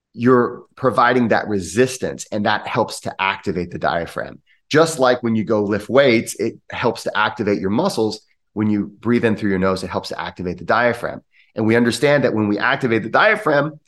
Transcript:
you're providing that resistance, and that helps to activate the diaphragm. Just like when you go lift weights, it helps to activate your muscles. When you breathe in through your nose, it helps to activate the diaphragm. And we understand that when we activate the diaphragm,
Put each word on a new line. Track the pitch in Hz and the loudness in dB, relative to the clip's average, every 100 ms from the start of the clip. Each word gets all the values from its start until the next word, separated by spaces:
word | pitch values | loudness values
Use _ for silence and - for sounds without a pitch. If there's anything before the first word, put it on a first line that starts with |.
| _ | _
you're | - 120 127 117 - - - | 0 4 4 4 -4 -18 -2
providing | 131 104 120 127 120 | 0 2 4 4 2
that | 104 - | 2 0
resistance, | 104 85 90 127 - 87 67 - | -4 -4 0 0 0 -6 -8 -8
and | 107 104 | -4 0
that | 104 - | -2 -2
helps | 123 107 - | -2 -2 -4
to | - - | -10 -4
activate | 95 98 - 90 87 | -2 -2 -4 -4 -6
the | 87 | -4
diaphragm. | 78 80 82 - 58 - _ _ _ | -2 -2 -4 -8 -10 -12 _ _ _
Just | 147 160 - | 2 2 2
like | 127 123 | 2 2
when | 117 113 | 0 -2
you | 101 | 0
go | 107 | 0
lift | 101 104 - | 0 -2 0
weights, | 117 139 117 104 - | 4 4 4 0 -4
it | 110 - _ | -6 -6 _
helps | - 120 - | -4 -2 -2
to | - 101 | -6 0
activate | 107 - 104 101 | 0 0 -2 0
your | 95 | 0
muscles. | 107 190 - 110 101 _ _ _ | 0 0 0 -2 -4 _ _ _
When | 101 107 | -4 0
you | 104 101 | 0 -2
breathe | 98 107 120 | -6 0 2
in | 117 104 | 2 0
through | 107 | -2
your | 95 | 0
nose, | 95 95 | 0 -2
it | 92 | -4
helps | 101 - | -8 -8
to | - | -10
activate | 85 - 90 87 | -10 -8 -8 -8
the | 85 | -2
diaphragm. | 110 120 117 78 - _ _ _ - | 0 0 -2 -8 -10 _ _ _ -4
And | 110 | 2
we | 117 | 4
understand | 120 110 147 143 | 2 2 2 2
that | 127 107 | 2 0
when | 104 | -2
we | 104 | 0
activate | 120 135 127 113 | 0 0 0 -2
the | 107 | 0
diaphragm, | 135 151 - 151 143 151 151 | 2 2 2 0 0 0 -6